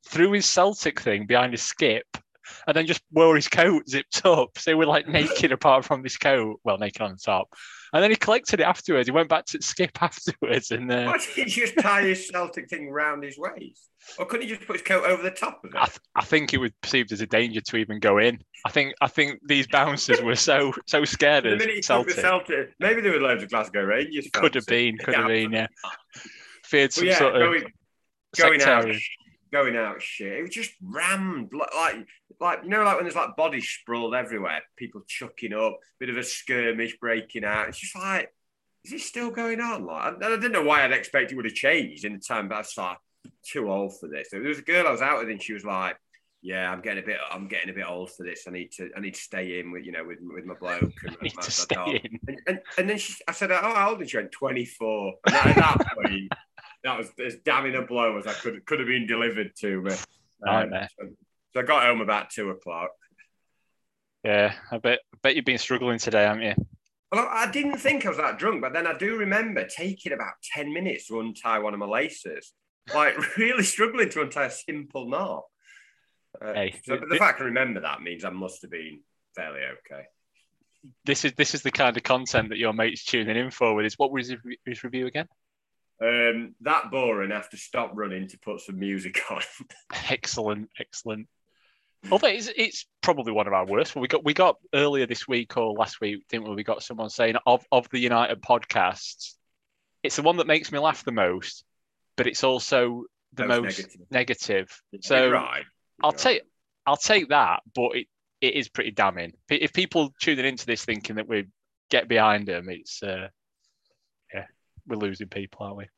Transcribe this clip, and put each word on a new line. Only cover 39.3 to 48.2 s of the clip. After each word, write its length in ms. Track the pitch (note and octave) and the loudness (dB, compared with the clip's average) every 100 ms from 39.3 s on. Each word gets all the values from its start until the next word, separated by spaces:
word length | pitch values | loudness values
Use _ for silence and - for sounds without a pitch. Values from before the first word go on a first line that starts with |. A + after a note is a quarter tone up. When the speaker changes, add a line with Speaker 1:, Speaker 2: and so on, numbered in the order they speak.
Speaker 2:
going 300 | A#3 A#3 A3+ | -6 -6 -4
on? 240 | A#3+ G#3+ E2+ | -6 -6 -8
Like, 280 | D#2+ - | -6 -6
and 100 | - | -4
I 40 | G#3 | -4
didn't 220 | A3+ A#3+ | -2 0
know 100 | G#3 | 0
why 200 | D3 D3 | 4 4
I'd 80 | C3+ | 4
expect 400 | C3 - C#3 B2+ | 0 0 -2 -2
it 40 | C3 | -6
would 80 | A2+ | -6
have 80 | |
changed 500 | - C#3+ D#3+ A2+ D2+ | 0 2 2 -2 -8
in 80 | G#2 | -12
the 60 | G2+ | -12
time, 300 | - A2+ G2 | -6 -6 -4
but 80 | G#2+ | -8
I 20 | |
was 160 | G#2 - | -8 -8
like, 220 | F#2 F2 _ _ - _ | -8 -8 _ _ -20 _
"Too 280 | - C#3+ G#2+ | -10 -6 -4
old 280 | G2 G2 - | -2 -4 -8
for 100 | E2 | -14
this." 200 | D2 - | -12 -10
There 100 | F#2+ | -8
was 160 | C3+ D3 | -6 -6
a 40 | |
girl 240 | - F3 E3 | 0 2 2
I 40 | |
was 100 | A#2 | 2
out 200 | C3+ C#3 | 0 0
with, 100 | A2+ | -2
and 120 | G2+ | -8
she 120 | - | -10
was 100 | G#2 | -10
like, 320 | G2+ F#2+ F#2 - _ _ _ _ | -6 -4 -4 -8 _ _ _ _
"Yeah, 280 | F2+ F#2 F2+ | -10 -6 -6
I'm 120 | F#2 | -6
getting 200 | G#2+ G2 | -6 -8
a 40 | G2 | -6
bit, 100 | G2 C#2+ | -8 -8
I'm 180 | F#2 G2 | -10 -8
getting 220 | F#2+ F2 | -8 -6
a 20 | |
bit 140 | F#2+ F2 | -8 -8
old 220 | F2+ F#2 | -8 -10
for 140 | - | -12